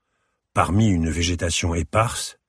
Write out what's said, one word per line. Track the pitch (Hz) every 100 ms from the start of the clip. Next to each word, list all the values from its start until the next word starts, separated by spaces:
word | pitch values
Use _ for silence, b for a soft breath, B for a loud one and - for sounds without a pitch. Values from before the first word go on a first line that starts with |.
| _ _ _ _ _
parmi | - 80 95 110
une | 90 80
végétation | 78 85 87 87 - 90
éparse, | 85 78 107 113 - - -